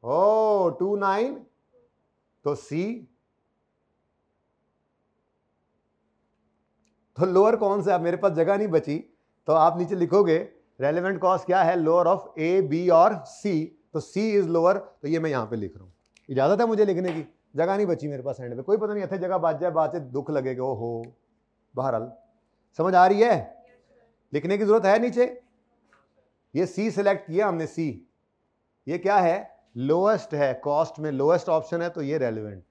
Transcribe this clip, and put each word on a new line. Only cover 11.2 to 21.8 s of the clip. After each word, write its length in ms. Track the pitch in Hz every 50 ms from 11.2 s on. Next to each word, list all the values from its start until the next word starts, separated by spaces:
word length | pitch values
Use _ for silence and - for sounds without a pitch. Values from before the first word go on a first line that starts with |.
cost 240 | 165 180 190 170 -
क्या 180 | - 180 190
है 140 | 180 165 180
lower 300 | 180 160 156 165 180 175
of 140 | 165 190 190 - - - 165
A, 320 | 156 165 180 196 190 151
B 180 | 143 165 180 180
और 220 | 170 165 175 220
C, 540 | 214 170 139 - - - - 208 185 156 156 165 _ _ _ _
तो 80 | _ 160
C 160 | 147 - -
is 320 | 190 214 220 208 202 190 165
lower, 280 | 165 165 165 180 202
तो 320 | 202 196 - _ _ - 147
ये 100 | 160 165
मैं 120 | 160 160
यहाँ 160 | 143 127 113
पे 100 | 107 120
लिख 200 | 113 104 90 -
रहा 80 | 92 92
हूँ। 80 | 90 _ _ _ _ _ _ _ -
इजाज़त 320 | 135 131 135 151 196 196
है 60 | 240
मुझे 180 | 226 220 202 214
लिखने 280 | 202 185 170 185 180
की? 220 | 160 160 - - _ _ _ _ _
जगह 200 | 135 165 180 196
नहीं 100 | 202 208
बची 220 | 180 170 - 147 151
मेरे 140 | 143 131
पास 180 | 123 139 123 -
एंड 160 | 127 120 120
पे। 60 | 120
कोई 140 | 135 - 202
पता 180 | 220 214 208 208
नहीं, 100 | 208 190
इतने 140 | 165 190 185
जगह 200 | 180 180 185 180
बच 180 | 156 165 156
जाए, 140 | 139 170 175
बाद 220 | 160 160 156 151
से 80 | - 135
दुख 300 | 143 127 123 139 135 -
लगेगा, 340 | 160 143 127 131 131 123 127
ओहो। 520 | 135 131 107 117 117 117 117 117 - - _ _ _ _ _ _ _ _ _ _ _ _
बहरहाल, 360 | 127